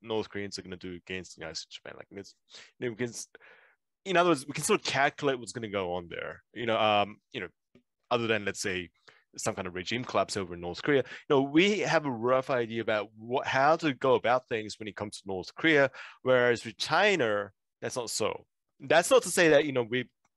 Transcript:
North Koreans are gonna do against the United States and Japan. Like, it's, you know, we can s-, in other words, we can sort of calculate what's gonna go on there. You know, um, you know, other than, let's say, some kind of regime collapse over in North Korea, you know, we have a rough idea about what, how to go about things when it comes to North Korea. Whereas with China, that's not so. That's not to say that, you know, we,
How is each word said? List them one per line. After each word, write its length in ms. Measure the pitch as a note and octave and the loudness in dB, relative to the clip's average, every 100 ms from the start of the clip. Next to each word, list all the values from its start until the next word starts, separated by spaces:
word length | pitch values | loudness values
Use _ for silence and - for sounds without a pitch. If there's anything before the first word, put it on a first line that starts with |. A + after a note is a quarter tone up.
North 260 | A2+ A2 G#2 | -6 -4 -4
Koreans 300 | G2+ G2+ F#2+ | -8 -10 -10
are 40 | |
gonna 140 | F#2 F2+ | -12 -12
do 180 | F#2 | -12
against 420 | F2 - F#2 F2 - | -12 -10 -10 -10 -14
the 40 | |
United 160 | D#2+ E2 | -12 -12
States 220 | - - | -14 -16
and 80 | - | -16
Japan. 40 | C2+ | -18
Like, 240 | - G2 | -16 -16
it's, 140 | G2 _ _ - - - | -16 _ _ -20 -20 -10
you 80 | B2 | -8
know, 40 | |
we 60 | A2 | -4
can 120 | A#2+ | -6
s-, 200 | G#2+ - - - - _ _ _ _ | -6 -16 -18 -20 -20 _ _ _ _
in 120 | F#3+ F3 | -2 2
other 140 | F3+ | 4
words, 160 | D3 C#3 | 2 -2
we 60 | |
can 100 | C#3 | -6
sort 180 | D3 F3 | 0 0
of 60 | - | 0
calculate 520 | C3+ C#3+ - C#3+ B2+ | 2 0 2 -2 -2
what's 140 | A2+ | -6
gonna 160 | B2 A2 | -10 -6
go 260 | G2 F2+ | -4 -4
on 140 | F2+ E2+ | -6 -8
there. 340 | D#2+ - D#2+ _ | -10 -10 -12 _
You 120 | - A#2 | -8 -2
know, 120 | A2 | 2
um, 380 | G#2+ G#2 G2+ G#2 _ | 4 4 2 -4 _
you 80 | B2+ | -12
know, 80 | F2+ _ _ _ _ _ - | -12 _ _ _ _ _ -2
other 160 | A#2+ A#2 | -2 0
than, 180 | G#2+ | 0
let's 160 | G2+ F#2 | -2 -4
say, 300 | G#2 F2+ F2 _ _ _ _ - | -4 -4 -8 _ _ _ _ -8
some 160 | - | -6
kind 120 | G2+ F#2+ | -4 -6
of 80 | |
regime 300 | F2+ F#2 A2+ | -8 -6 -6
collapse 320 | B2 A2 F#2+ G#2 | -2 -2 0 -2
over 180 | F2+ | -6
in 60 | F2 | -8
North 220 | F2 F2 | -10 -6
Korea, 200 | - C#3 - - - | 0 2 0 -6 2
you 80 | C#3+ | 2
know, 60 | |
we 380 | C#3 D3+ G3+ G#3 | 4 4 4 2
have 260 | C#3 D#3+ D3 | 2 0 0
a 40 | |
rough 380 | A#2 A#2+ C3 C3 | -2 2 2 2
idea 340 | C3 A#2 A2+ | -2 -2 -4
about 260 | A2 G#2+ G#2 A2 | -2 -2 -2 -10
what, 280 | A2+ B2+ - | -6 -4 -2
how 300 | C3 C#3+ E3 | 2 4 2
to 160 | D#3+ | 0
go 220 | B2 C3+ | 0 2
about 340 | A#2 A2+ B2+ - | 4 4 0 0
things 300 | A2+ G#2+ - | -8 -6 -10
when 100 | G#2+ | -12
it 80 | - | -8
comes 200 | G#2 - | -10 -10
to 100 | G2 | -8
North 280 | F#2+ E2+ | -8 -8
Korea. 360 | - E3 D3+ C3+ - - - | -2 2 6 4 0 -18 -8
Whereas 420 | B2+ B2+ B2 A#2 | 2 4 4 2
with 120 | A#2 - | -2 -8
China, 760 | - D#3 G#3 F#3 A#2 G#2 G2+ _ _ _ | -2 2 4 2 2 0 -4 _ _ _
that's 140 | A#2+ B2+ | -8 -8
not 120 | A2+ | -6
so. 360 | - G2+ - - _ _ _ | -4 -4 -4 -12 _ _ _
That's 300 | C3+ D3+ F3 | 2 4 6
not 120 | B3+ | 4
to 40 | G#3 | 4
say 200 | F3+ E3 | 4 6
that, 160 | D3 | 6
you 80 | D3+ | 4
know, 100 | C3 | -2
we, 260 | A2+ B2 B2 _ _ | -2 -2 -6 _ _